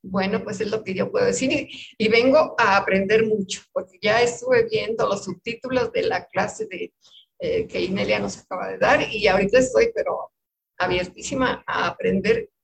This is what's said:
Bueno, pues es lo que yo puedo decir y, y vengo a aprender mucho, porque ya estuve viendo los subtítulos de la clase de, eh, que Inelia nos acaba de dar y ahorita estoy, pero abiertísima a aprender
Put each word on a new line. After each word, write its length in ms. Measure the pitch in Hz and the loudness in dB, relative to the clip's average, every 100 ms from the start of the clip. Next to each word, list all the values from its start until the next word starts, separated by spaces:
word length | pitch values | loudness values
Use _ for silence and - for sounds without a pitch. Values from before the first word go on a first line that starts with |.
Bueno, 420 | 190 190 190 220 | -4 -4 -2 -2
pues 160 | 208 196 | -4 -6
es 100 | 208 | -4
lo 140 | 220 | -4
que 100 | 190 | -6
yo 160 | 190 - | -4 -2
puedo 160 | 208 196 | 0 0
decir 240 | 190 262 | 0 0
y, 160 | - - - - _ | -2 -4 -16 -20 _
y 120 | 220 | 2
vengo 440 | 226 254 294 - - | 4 6 4 4 2
a 180 | 220 196 | 4 4
aprender 500 | - 190 196 220 220 | 4 0 4 2 4
mucho, 360 | 214 190 - _ | 0 -2 -8 _
porque 260 | 190 185 _ | -8 -8 _
ya 200 | 208 220 | 0 2
estuve 460 | 240 - 247 247 220 | 2 0 2 2 2
viendo 400 | 214 208 226 - | -2 -4 -2 -2
los 160 | 196 | -2
subtítulos 680 | 190 170 - 226 254 254 233 | -4 -10 -10 -10 -4 -2 -2
de 100 | - | -2
la 220 | 175 180 - | -2 -2 -4
clase 400 | 185 202 - 214 | -4 -4 -6 -10
de, 280 | 185 175 _ _ - _ _ | -8 -12 _ _ -20 _ _
eh, 260 | 180 175 170 | -4 -2 -4
que 160 | 185 | -4
Inelia 380 | 180 196 202 208 | -4 -2 0 -2
nos 200 | 202 - | -2 -8
acaba 280 | _ 185 190 | _ -10 -8
de 100 | 190 | 0
dar 240 | 208 294 - | 2 2 0
y 160 | 214 202 | 0 2
ahorita 340 | 190 196 247 | 2 4 4
estoy, 300 | 254 220 233 214 | 4 4 2 0
pero 380 | 180 160 - _ _ _ _ _ | -4 -4 -8 _ _ _ _ _
abiertísima 840 | 180 180 180 - - 269 254 - - | -2 -2 -4 -10 -6 -2 -2 -2 -6
a 220 | 175 180 | -2 -2
aprender 640 | - 185 190 196 226 427 _ | -2 -2 0 2 0 -2 _